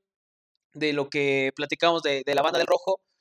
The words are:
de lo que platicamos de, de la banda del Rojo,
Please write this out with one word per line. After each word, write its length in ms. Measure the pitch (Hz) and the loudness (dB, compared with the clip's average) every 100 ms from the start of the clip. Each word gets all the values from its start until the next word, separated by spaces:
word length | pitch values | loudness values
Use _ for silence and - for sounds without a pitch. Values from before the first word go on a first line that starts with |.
| _ _ _ _ _ _ _ | _ _ _ _ _ _ _
de 200 | 147 151 | -4 -2
lo 160 | 147 139 | -2 -2
que 420 | 151 143 135 135 - | -2 0 2 0 -4
platicamos 480 | 147 - 170 165 | -6 0 0 2
de, 200 | 151 139 131 | 0 -2 0
de 100 | 143 | 0
la 60 | |
banda 160 | 156 170 | 2 0
del 80 | - | 2
Rojo, 340 | 180 - 190 _ _ | 0 0 -4 _ _